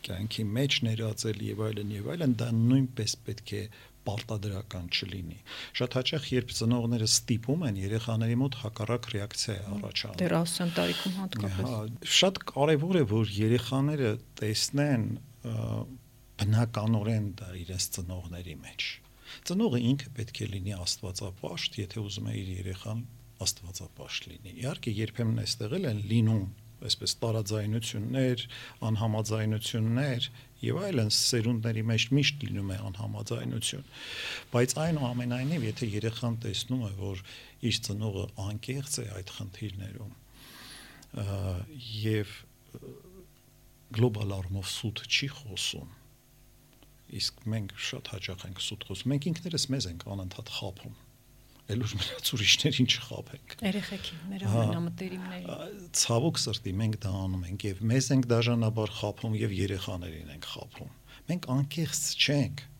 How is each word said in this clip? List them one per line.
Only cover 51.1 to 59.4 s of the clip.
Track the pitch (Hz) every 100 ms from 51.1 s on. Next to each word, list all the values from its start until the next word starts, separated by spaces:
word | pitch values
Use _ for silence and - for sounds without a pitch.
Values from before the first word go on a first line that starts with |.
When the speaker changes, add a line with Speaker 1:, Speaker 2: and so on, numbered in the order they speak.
| - - - - - -
Speaker 1:
էլ | 107
ուր | 113
մնաց | 101 87 - -
ուրիշներին | 120 98 - 156 147 127
չխաբենք։ | - - - - - - -
Speaker 2:
Երեխեքին, | 202 202 - 196 - 160
մեր | 175 196
Speaker 1:
Հա։ | 113
Speaker 2:
ամենամտերիմներին։ | 113 110 - 170 170 185 185 185 180 175
Speaker 1:
Ա, | - - 208 175
ցավոք | - - 117 160 117
սրտի, | - 110 -
մենք | 92 110 107
դա | 98
անում | 98 95 92
ենք, | 90 101 104
և | 92
մեզ | 110 131 131
ենք | 135 120
դաժանաբար | 117 117 117 110 113 107
խաբում, | - 104 - 117
և | 107